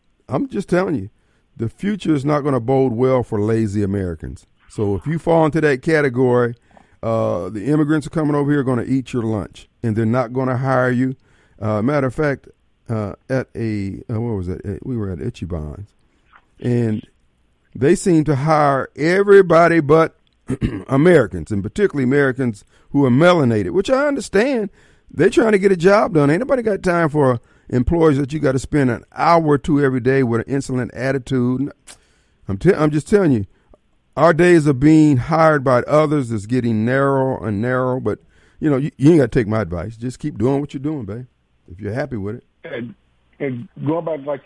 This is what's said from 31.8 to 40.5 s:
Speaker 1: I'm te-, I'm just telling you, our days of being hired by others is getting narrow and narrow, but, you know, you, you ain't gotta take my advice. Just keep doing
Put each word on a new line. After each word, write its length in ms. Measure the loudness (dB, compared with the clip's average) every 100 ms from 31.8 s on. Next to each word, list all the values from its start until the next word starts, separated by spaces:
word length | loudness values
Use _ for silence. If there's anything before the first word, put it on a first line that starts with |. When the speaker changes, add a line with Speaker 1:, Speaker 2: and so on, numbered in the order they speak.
| -20 -20 _ _ _ _ -10
Speaker 1:
I'm 100 | -2
te-, 160 | 0
I'm 160 | 2 0
just 180 | -2 0
telling 220 | 2 2
you, 140 | 0 -2 _ _ _ _ _ _ 2
our 160 | 2
days 320 | 4 4 4 4
of 120 | 2
being 360 | 4 6 6 2
hired 460 | 0 2 2 2
by 180 | 2 0
others 480 | 2 2 2 0 -4
is 160 | -6 -4
getting 380 | -2 0 0
narrow 580 | 0 0 0 0 -2 -4
and 160 | -4 -4
narrow, 360 | -2 -2 -2 -4
but, 200 | -4 -6 _ _ _ -6
you 100 | -2
know, 60 | 0
you, 140 | -2 2
you 140 | 4
ain't 80 | 6
gotta 100 | 4
take 180 | 0 0
my 120 | -2
advice. 360 | -4 -8 -10 -10
Just 220 | -12 -10
keep 180 | -10 -4
doing 240 | -2